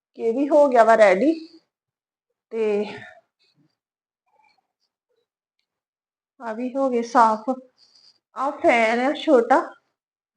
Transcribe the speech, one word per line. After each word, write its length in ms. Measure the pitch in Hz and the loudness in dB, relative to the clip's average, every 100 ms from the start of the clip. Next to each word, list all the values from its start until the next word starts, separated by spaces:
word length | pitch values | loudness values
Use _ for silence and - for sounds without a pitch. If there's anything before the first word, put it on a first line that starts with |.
| _ - | _ -8
ਕਿ 80 | |
ਇਹ 100 | 226 | -6
ਵੀ 160 | 240 285 | -4 0
ਹੋ 180 | 302 285 | 2 4
ਗਿਆ 160 | 247 | 4
ਵਾ 140 | 220 226 | 4 4
ਰੈਡੀ। 360 | 208 190 269 320 - - _ _ _ _ _ _ _ _ _ | 4 4 0 -2 -10 -20 _ _ _ _ _ _ _ _ _
ਤੇ 340 | 226 214 208 202 - - - _ _ _ _ _ _ _ _ _ _ _ _ _ _ _ _ _ _ _ _ _ _ _ _ _ _ _ _ _ _ _ _ | -6 -4 -2 -6 -12 -20 -20 _ _ _ _ _ _ _ _ _ _ _ _ _ _ _ _ _ _ _ _ _ _ _ _ _ _ _ _ _ _ _ _
ਆਹ 120 | 233 | -12
ਵੀ 160 | 220 254 269 | -8 -8 -4
ਹੋ 140 | 269 | -4
ਗਏ 120 | 240 | -4
ਸਾਫ਼। 480 | 233 269 226 214 240 254 - _ _ _ _ _ _ 214 | 0 2 2 2 -6 -10 -14 _ _ _ _ _ _ -10
ਆਹ 160 | 269 | -8
ਫੈਨ 480 | 294 339 233 220 233 | -2 0 2 0 0
ਆ 120 | 254 | -2
ਛੋਟਾ, 460 | 294 - 262 233 277 - - _ _ _ _ _ | -4 2 2 4 0 0 -12 _ _ _ _ _